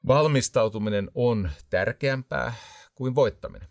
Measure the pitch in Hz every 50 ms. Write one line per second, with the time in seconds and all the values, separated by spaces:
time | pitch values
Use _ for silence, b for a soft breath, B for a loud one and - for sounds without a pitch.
0 | - - 131 143 151 156 147 135 117 - - 131 110 110 104 110 104 107 104 101
1 | 98 - _ 117 120 120 117 107 95 85 76 - - _ - 90 95 113 113 _
2 | - 135 135 131 127 _ 151 135 123 120 117 110 B B B B B B B _
3 | 127 131 127 135 135 110 - _ - - - - - -